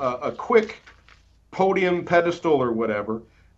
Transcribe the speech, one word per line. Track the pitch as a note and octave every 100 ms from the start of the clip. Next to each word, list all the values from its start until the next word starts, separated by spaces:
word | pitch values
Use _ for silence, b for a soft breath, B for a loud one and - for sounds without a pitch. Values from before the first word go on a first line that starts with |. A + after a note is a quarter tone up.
a, | C3 B2+ C3+
a |
quick | A#2 - A#3 G#3+ - - - _ - _ _ _
podium | - F#3+ F#3+ F#3 F3
pedestal | - F3 E3+ - E3
or | C#3+ B2
whatever, | A2+ A2+ G#2 G#2 A2 - b b